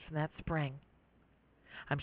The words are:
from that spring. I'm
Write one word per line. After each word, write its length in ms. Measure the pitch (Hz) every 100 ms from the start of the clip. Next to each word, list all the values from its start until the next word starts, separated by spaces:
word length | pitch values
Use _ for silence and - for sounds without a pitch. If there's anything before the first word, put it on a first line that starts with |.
from 120 | - 156
that 160 | 156 -
spring. 380 | - 160 143 135 - - _ - - _ _ _ - - -
I'm 100 | 143